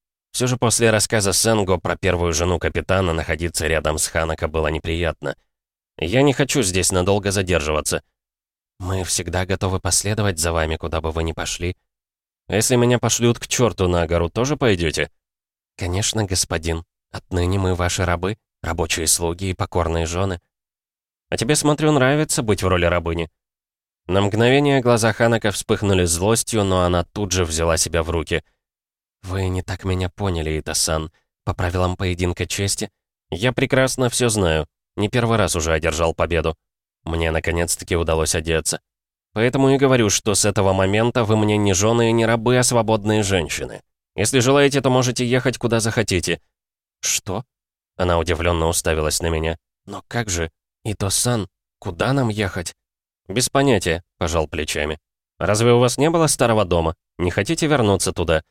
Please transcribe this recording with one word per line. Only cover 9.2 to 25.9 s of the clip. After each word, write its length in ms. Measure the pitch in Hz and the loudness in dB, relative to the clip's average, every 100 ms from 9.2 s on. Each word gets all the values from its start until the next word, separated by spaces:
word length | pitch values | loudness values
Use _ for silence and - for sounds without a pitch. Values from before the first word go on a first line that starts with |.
| 87 87 92 | -4 -4 -2
готовы 320 | 92 95 92 | -2 -2 -2
последовать 580 | 95 - 101 107 101 82 | -2 -2 -2 -2 -2 0
за 140 | 85 | -2
вами, 240 | 82 78 80 | 0 0 -2
куда 260 | 82 80 | -4 -4
бы 100 | 80 | -4
вы 120 | 80 | -2
ни 80 | 82 | -4
пошли». 440 | 80 85 - 87 - _ _ _ _ _ _ - | -4 -8 -6 -6 -8 _ _ _ _ _ _ -4
«А 80 | 98 | 0
если 200 | 110 123 | 2 2
меня 240 | 120 120 | 4 2
пошлют 400 | 117 - 117 117 | 0 2 2 0
к 80 | - | -2
чёрту 400 | - 117 87 90 | 0 0 2 0
на 180 | 87 80 | 2 2
гору, 240 | 85 85 | 0 0
тоже 280 | - 131 151 | -2 -2 0
пойдёте?» 520 | 131 92 82 78 73 _ _ _ _ _ _ - | 2 2 0 -2 -4 _ _ _ _ _ _ -10
«Конечно, 480 | 87 90 110 110 | -4 -2 -2 -2
господин. 600 | 98 92 - 85 82 82 - _ _ | -2 -2 -2 -4 -4 -6 -8 _ _
Отныне 460 | - - 90 87 98 | -18 -6 -2 0 0
мы 160 | 92 | 0
ваши 320 | 87 87 - 90 | 0 -2 0 -2
рабы, 320 | 87 92 107 _ _ | -2 -2 -6 _ _
рабочие 460 | 82 82 82 - 78 | -6 -4 -4 -2 -2
слуги 420 | - 87 87 95 | 0 -2 -4 -4
и 60 | 90 | -4
покорные 500 | 87 87 82 82 82 | -4 -2 0 0 -2
жёны». 340 | 85 98 87 _ _ _ _ _ _ _ _ _ | -2 -4 -4 _ _ _ _ _ _ _ _ _
«А 80 | - | -4
тебе, 180 | 113 151 | -2 0
смотрю, 360 | 147 147 156 | 0 2 2
нравится 520 | 151 127 147 151 - | 4 4 2 0 -2
быть 180 | 113 98 | 0 0
в 60 | 92 | 0
роли 180 | 90 85 | 2 2
рабыни». 460 | 87 82 85 82 _ _ _ _ _ _ _ - | 0 -2 -4 -4 _ _ _ _ _ _ _ -2
На 160 | 95 | 0
мгновение 600 | 101 104 120 143 143 139 | 2 2 4 4 4 2
глаза 300 | 120 120 113 | 2 2 2
Ханако 380 | - 117 113 107 | 2 2 2 -2
вспыхнули 540 | - - 104 101 | -4 -2 -2 2